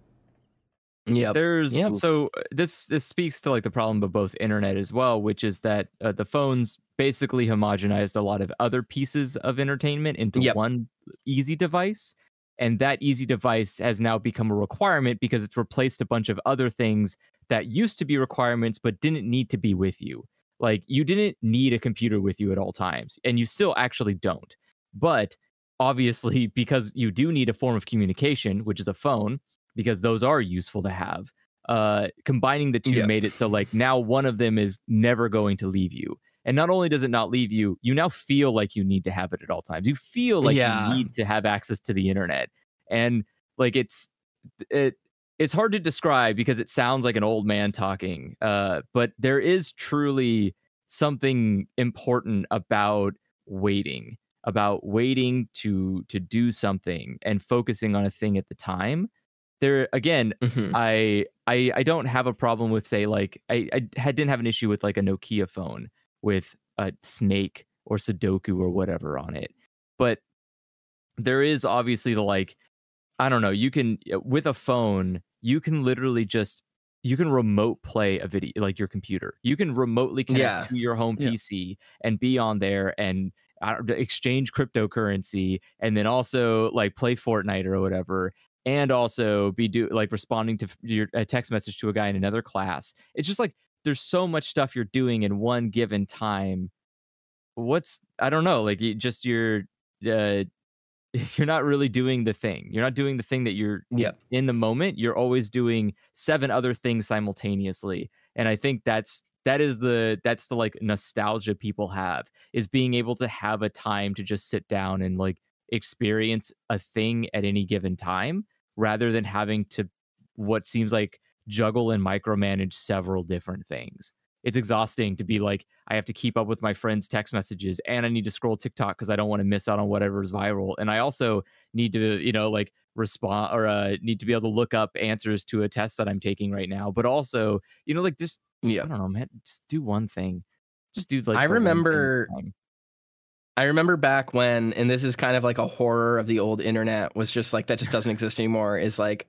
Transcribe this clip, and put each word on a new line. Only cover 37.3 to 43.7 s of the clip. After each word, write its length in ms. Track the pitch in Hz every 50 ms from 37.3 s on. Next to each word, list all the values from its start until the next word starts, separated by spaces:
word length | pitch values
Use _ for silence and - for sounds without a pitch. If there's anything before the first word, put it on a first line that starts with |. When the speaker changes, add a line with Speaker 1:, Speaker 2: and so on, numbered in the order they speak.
| 120 127 123 104
Speaker 2:
you, 260 | 107 110 107 101 90 -
you 120 | - 117 131
now 140 | 147 165 175
feel 460 | - - - - 139 139 143 135 117
like 220 | 110 104 101 - 107
you 60 | 95
need 180 | 95 98 95 85
to 80 | 92
have 220 | 92 92 92 90 92
it 80 | 87 -
at 60 | -
all 120 | 87 85 -
times. 220 | - 85 80 95
You 100 | 113 147
feel 460 | 135 - - - 240 240 247 226 180
like 140 | 135 143 143
Speaker 1:
Yeah. 320 | 139 123 120 113 113 107 110
Speaker 2:
you 60 | 127
need 180 | 131 123 101 -
to 100 | - 110
have 200 | 101 107 107 101
access 360 | 104 104 101 - - 110 104
to 120 | - - 98
the 140 | 95 95 95
internet. 400 | 98 98 95 87 76 65 62 - _ _ _ _ _ _ _ -
And, 360 | 101 117 117 120 120 117 104 _ _ _ _ _ _ -
like, 180 | 131 123